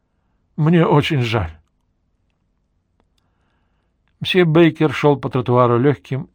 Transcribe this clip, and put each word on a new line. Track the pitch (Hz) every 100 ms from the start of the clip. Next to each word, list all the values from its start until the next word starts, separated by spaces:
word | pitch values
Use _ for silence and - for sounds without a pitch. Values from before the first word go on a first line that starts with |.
| _ _ _ _ _ -
Мне | 151 170 165
очень | 147 - 143
жаль". | 117 113 82 - _ _ _ _ _ _ _ _ _ _ _ _ _ _ _ _ _ _ _ _ _ _ _ _ _ _
Мсье | - 185
Бейкер | 175 156 165 156 156
шел | 123 147 139
по | 131
тротуару | 127 120 123 123 120
легким | 143 131 - 131 -